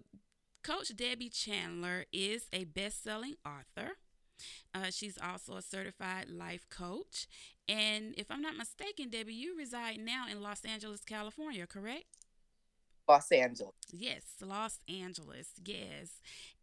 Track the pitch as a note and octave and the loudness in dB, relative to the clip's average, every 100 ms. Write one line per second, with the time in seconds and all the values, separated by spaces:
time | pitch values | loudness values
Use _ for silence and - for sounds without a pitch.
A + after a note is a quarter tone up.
0 | - G3+ - _ _ - - F4+ - G#3+ | -10 -20 -20 _ _ -10 -2 0 -2 0
1 | B3 A#3+ A#3+ - G#3+ G3+ E3+ F3 F3 F3+ | 0 0 -2 -2 0 0 -2 -2 -2 -2
2 | - F#3+ G3 A3+ - F#3+ E3+ F#3 G3+ - | -2 2 2 2 -2 -4 -2 -2 -2 -2
3 | A3 G#3+ C4 D#4 D3 C#3+ - - E4+ F#4+ | -4 -4 -6 -8 -10 -12 -10 -6 -6 -8
4 | - _ _ - - - - F#3 F#3+ - | -14 _ _ -16 -14 -14 -10 -4 -2 -2
5 | G#3 - F3+ F#3 - F#3+ - F#3+ F#3+ - | -4 -4 -6 -6 -8 -8 -6 -6 -6 -4
6 | F#3 F#3 - E3+ F3 F3 - - F3+ A#3+ | -4 -2 -4 -6 -6 -8 -10 -8 -4 -4
7 | - - - - - - - G#3+ G#3+ G#3+ | -6 -8 -8 -12 -18 -6 0 4 4 2
8 | A3 - G#3 C#4 D#4 D#4 A#3 - G4+ G#4 | -2 -6 -6 -4 -4 -4 -6 -6 -6 -6
9 | B3+ A3+ A3 A3+ D#4+ E4+ C4 A#3+ A#3 G#3+ | -4 -4 -4 -6 -4 -4 -4 -2 -2 -2
10 | A3+ B3+ A#3+ G#3 G#3 G#3 A3 G#3+ G#3+ G#3 | -2 -2 -2 -4 -6 -6 -4 -4 -4 -8
11 | - G#3+ G#3+ D4+ D#4 G#3 F3 G3 G#3+ D4 | -4 -4 -4 -4 -4 -4 -6 -6 -6 -6
12 | - - - - - _ _ _ _ - | -8 -20 -20 -20 -20 _ _ _ _ 6
13 | - C#3+ - C#3+ B2 A#2+ G2 - - F3 | 12 12 12 10 10 4 -8 -10 -12 -6
14 | A#3+ B2+ - - G3 G3+ A3 - - F#3 | -4 -4 -8 -10 -4 -2 -2 -4 -6 -6
15 | F#3 F3+ - - E3 - F3+ G3+ - C#3+ | -6 -8 -10 -12 -12 -10 -8 -6 -6 -10
16 | E3+ - - - - - | -12 -14 -16 -14 -16 -8